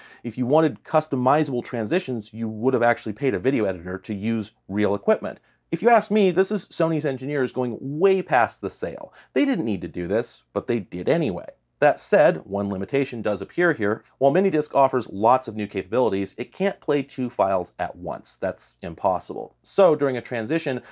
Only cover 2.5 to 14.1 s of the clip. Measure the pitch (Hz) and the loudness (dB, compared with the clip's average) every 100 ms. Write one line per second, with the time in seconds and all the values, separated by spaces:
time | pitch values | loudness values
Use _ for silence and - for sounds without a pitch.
2.5 | 110 123 127 117 117 - 104 139 101 107 | -2 0 4 4 2 -2 -4 -2 0 0
3.5 | 139 101 90 87 92 - 104 107 117 104 | 0 0 -2 -6 -8 -8 -6 -2 -2 -4
4.5 | - - 98 104 101 - 220 87 - _ | -10 -8 0 0 0 0 0 -2 -12 _
5.5 | _ _ 170 220 233 - 214 196 175 190 | _ _ 0 4 4 4 4 4 4 2
6.5 | 208 - - 160 160 143 131 131 147 131 | 0 -4 -2 0 0 -2 -4 -4 -2 -2
7.5 | - 127 113 135 147 190 190 175 135 110 | -2 -4 -4 -8 0 2 2 2 2 2
8.5 | - 98 - 87 - - - - - 277 | -2 -10 -8 -10 -10 -14 -20 -6 0 0
9.5 | 233 117 98 85 85 87 104 127 - _ | 0 -2 -2 -4 -6 -2 -2 -2 -8 _
10.5 | 101 - 120 95 90 90 160 147 87 - | -4 -2 -2 -4 -6 0 0 0 -4 -10
11.5 | - _ - 147 - - 202 156 170 - | -18 _ 2 2 4 2 4 4 2 -4
12.5 | 98 101 95 98 139 139 120 107 101 98 | -4 -4 -4 -2 -2 -2 -4 -4 -4 -4
13.5 | - 175 139 104 107 - | 0 0 2 0 -2 -6